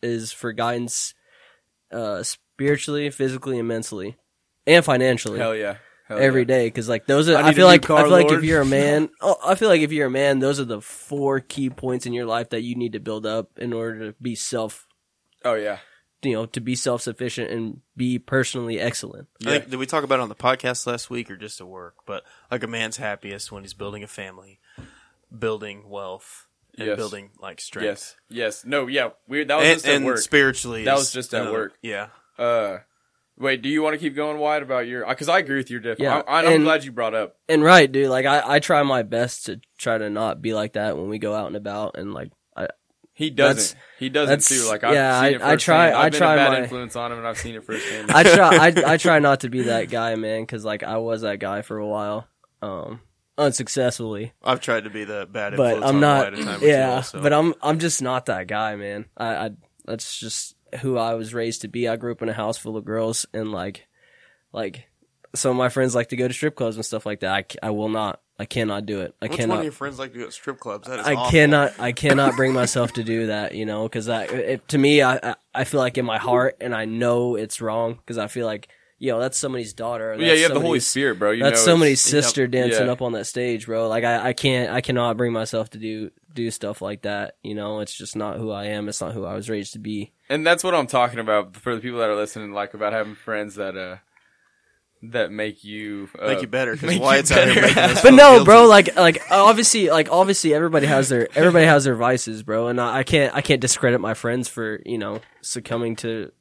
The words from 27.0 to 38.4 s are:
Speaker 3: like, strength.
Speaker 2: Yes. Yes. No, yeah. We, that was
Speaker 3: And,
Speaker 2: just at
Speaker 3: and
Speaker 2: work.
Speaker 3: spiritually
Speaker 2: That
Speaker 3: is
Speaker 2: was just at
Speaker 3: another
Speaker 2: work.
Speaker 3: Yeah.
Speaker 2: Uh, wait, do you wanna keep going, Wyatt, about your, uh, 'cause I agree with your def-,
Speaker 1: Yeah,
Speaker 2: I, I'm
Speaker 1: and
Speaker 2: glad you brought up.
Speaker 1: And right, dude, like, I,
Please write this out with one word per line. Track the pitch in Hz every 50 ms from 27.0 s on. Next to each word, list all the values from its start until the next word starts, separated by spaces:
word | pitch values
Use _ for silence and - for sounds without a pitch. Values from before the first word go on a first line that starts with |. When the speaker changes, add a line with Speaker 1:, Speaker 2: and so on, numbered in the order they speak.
| 113 104 98 101 98 101 _ _
Speaker 3:
like, | - 98 87 -
strength. | - - - - 107
Speaker 2:
Yes. | 107 101 101 - - - _ _ _
Yes. | 110 117 117 110 104 - -
No, | 117 135 147 135 123
yeah. | 135 143 127 113 - _ _ _
We, | 127 147 151
that | 135 143
was | 151 147
Speaker 3:
And, | 156 165
Speaker 2:
just | 156 - 135
at | 143
Speaker 3:
and | 143 139
Speaker 2:
work. | 131 127 113
Speaker 3:
spiritually | 104 - - 147 139 135 127 - - 123 117 113 110
Speaker 2:
That | 127 139
Speaker 3:
is | 139
Speaker 2:
was | 139 127 -
just | 127 120 - -
at | 113
Speaker 3:
another | 113 110 107 113
Speaker 2:
work. | 107 98 _ _
Speaker 3:
Yeah. | - 117 107 98 104 107 _ _ _ _ _ -
Speaker 2:
Uh, | 120 120 120 117 110 101 95 90 _ _ _ _ _ _ _ _ _ _ _ _
wait, | 123 139 135 131
do | 113 135
you | 147 156
wanna | 156 156 151 151
keep | 170 156 135
going, | 139 151 151 151 151
Wyatt, | 151 151 151 151 143
about | 127 131 127 120 120
your, | 123 123 113 -
uh, | 127
'cause | - 151 143
I | 165 190
agree | 185 - 139 139
with | 127 -
your | 120 123
def-, | 104 117 113 -
Speaker 1:
Yeah, | 131 139 127 151 - -
Speaker 2:
I, | 139 160 165
I'm | 165 165
Speaker 1:
and | 160 151
Speaker 2:
glad | 156 160 156 139
you | 139
brought | 120 113 120 110 107
up. | 110 104 95 _ _ _ _
Speaker 1:
And | 160 156 151
right, | 160 180 180 156 139
dude, | 131 135 139 135
like, | 127 131 131
I, | 139 139 147